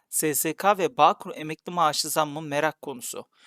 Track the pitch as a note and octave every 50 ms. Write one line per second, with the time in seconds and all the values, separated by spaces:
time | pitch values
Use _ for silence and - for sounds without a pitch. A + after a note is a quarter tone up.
0 | _ _ - - - D#3 C#3+ - - D#3+ D3+ - - G3 G#3 F#3+ F3 C#3+ B2+ -
1 | D3 E3 G3+ - - F#3 D#3+ - D#3 D#3 D#3+ - _ F#3+ F3 F3 E3 D3+ C#3+ -
2 | - D#3 C#3+ E3 D#3 D3 C#3+ D#3 D#3+ D3+ C#3+ D3 D3+ D#3 D3 - - C#3+ C3+ B2
3 | A#2 - - - - - _ _ _